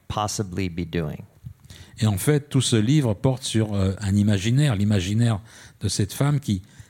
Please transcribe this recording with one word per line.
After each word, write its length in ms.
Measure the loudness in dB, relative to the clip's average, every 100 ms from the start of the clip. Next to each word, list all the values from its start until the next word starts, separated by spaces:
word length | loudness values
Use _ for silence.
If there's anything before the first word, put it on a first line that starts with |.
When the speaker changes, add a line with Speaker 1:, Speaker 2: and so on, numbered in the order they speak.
| -8
Speaker 1:
possibly 600 | -4 -2 -4 -6 -4 -4
be 160 | -4
doing. 400 | -4 -4 -4 -8 -14 _ -20 -20 -20 -20 -16 -2
Speaker 2:
Et 80 | 0
en 120 | 2
fait, 300 | 2 0 2
tout 120 | -2
ce 160 | 2 2
livre 380 | 2 2 2
porte 280 | 0 0 -2
sur, 320 | -2 -2 0
euh, 200 | 0 0 0
un 140 | 0
imaginaire, 640 | 2 4 2 2 2 2 2
l'imaginaire 640 | 2 2 0 2 2 0 -6 -20 -20 -6
de 80 | -4
cette 240 | -2 -2
femme 280 | 0 0 0
qui 220 | 0 -4 -4 -20 -20